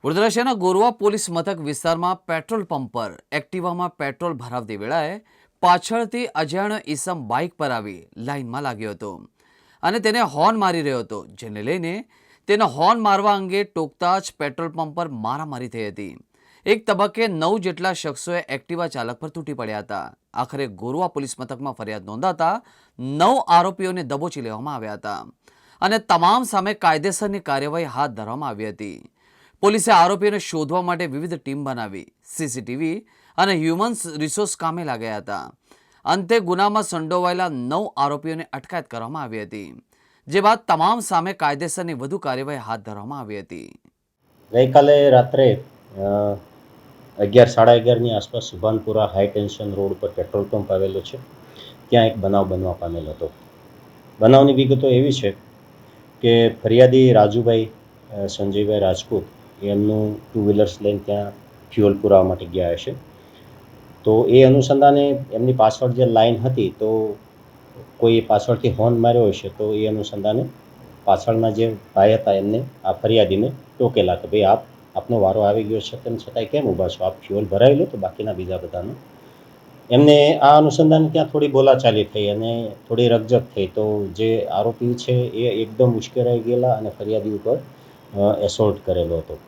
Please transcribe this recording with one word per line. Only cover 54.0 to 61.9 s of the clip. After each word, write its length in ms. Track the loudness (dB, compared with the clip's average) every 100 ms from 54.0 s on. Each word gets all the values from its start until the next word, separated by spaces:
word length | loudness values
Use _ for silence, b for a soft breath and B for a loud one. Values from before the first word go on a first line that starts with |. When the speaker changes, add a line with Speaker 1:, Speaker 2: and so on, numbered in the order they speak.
| -20 2
Speaker 2:
બનાવની 340 | 8 8 8
વિગતો 340 | 4 2 2 4
એવી 240 | 4 2
છે 200 | 0 -2 -4 -18 _ _ _ b b -20 _
કે 280 | 4 6 4
ફરિયાદી 640 | 2 2 8 8 8 8
રાજુભાઈ, 560 | 8 6 4 2 2 0 -10 _ _ -18
અ, 120 | -8 -8
સંજયભાઈ 540 | -4 -4 -2 0 2
રાજપૂત, 440 | 0 0 -4 -6 -6 -20 -20 -10
એમનું 720 | -4 0 0 0 -2 -6 -8
ટુ 120 | -2 2
વ્હીલર્સ 360 | 2 2 0
લઈને 180 | -4 -4
ત્યાં 320 | -4 -6 -6 -12 -20 -20 -8
ફ્યુઅલ 260 | 2 2